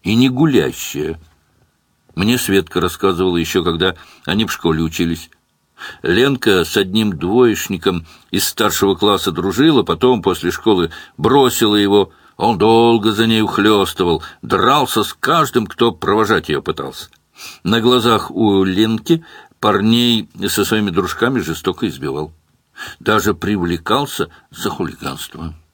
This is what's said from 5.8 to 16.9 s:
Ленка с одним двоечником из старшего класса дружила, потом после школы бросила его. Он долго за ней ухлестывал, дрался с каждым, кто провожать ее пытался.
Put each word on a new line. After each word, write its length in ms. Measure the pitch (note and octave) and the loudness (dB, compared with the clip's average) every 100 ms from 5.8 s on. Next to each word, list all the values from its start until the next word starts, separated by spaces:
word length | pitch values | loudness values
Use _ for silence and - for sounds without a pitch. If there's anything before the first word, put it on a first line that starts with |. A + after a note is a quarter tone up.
| - - | -20 -8
Ленка 640 | - F2+ C#3 B2+ - F#2+ | 0 2 2 2 2 2
с 140 | E2 G#2+ | 2 0
одним 400 | F#2+ G#2+ G#2+ D#2+ | 0 0 0 -2
двоечником 880 | F2 A2+ B2 G2+ - F#2+ G2 F2+ E2 - _ | 0 4 4 2 -4 -2 -2 -2 -8 -20 _
из 160 | G2 - | -4 -4
старшего 480 | - G#2 - G2 F#2 | -2 -2 2 0 2
класса 360 | G#2 G2 - | 0 0 -2
дружила, 520 | E2+ F#2 F#2+ D#3 C#3 | -4 -4 2 4 4
потом 380 | F2+ E2 B2 A#2+ | 0 0 2 2
после 300 | F#2 F2 F2 | 0 -2 -4
школы 400 | - A2 F#2+ E2 - - - | -2 0 2 0 -6 -20 -4
бросила 580 | A2+ C#3 B2+ - A2 G#2 | 2 4 2 2 0 2
его. 360 | G2+ G2+ F#2+ _ _ - | 4 2 2 _ _ -2
Он 200 | A2+ G2 | -2 2
долго 540 | G#2+ A2+ A#2 A#2 G#2+ | 4 4 4 4 0
за 160 | G#2 A2+ | 0 0
ней 140 | A2 | 2
ухлестывал, 800 | G#2+ - G#2 G#2 F#2+ - F2 D#2 - - | 0 0 2 2 0 -2 -2 -2 -6 -18
дрался 600 | - F#2+ G#2+ D3 B2+ - | -4 0 2 0 0 -2
с 100 | G2+ | -4
каждым, 540 | - - E3 C#3+ B2 G2 | -6 -2 0 0 -2 -4
кто 240 | - A#2 | 0 0
провожать 580 | E2+ - G#2 G#2 F#2+ - | 0 -2 0 2 0 -2
ее 120 | C#2+ | -4
пытался. 480 | F2+ D#2+ C2+ | -4 -8 -10